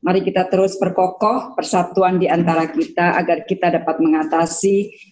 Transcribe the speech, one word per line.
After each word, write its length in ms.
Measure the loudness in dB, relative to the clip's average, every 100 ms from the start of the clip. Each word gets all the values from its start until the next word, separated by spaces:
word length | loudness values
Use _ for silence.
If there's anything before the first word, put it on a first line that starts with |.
| 2
Mari 160 | 0
kita 240 | 0 -2 0
terus 320 | 2 0 0
perkokoh 800 | -2 0 -2 0 -2 0 -4 -8
persatuan 640 | -2 -2 0 0 2 2
di 80 | 2
antara 400 | 2 2 0 -2
kita 480 | -2 -4 0 0 0
agar 320 | 0 -2 -2
kita 320 | -2 0 0
dapat 160 | -2 0
mengatasi 960 | 2 2 0 0 0 0 0 0 -2 -10 -20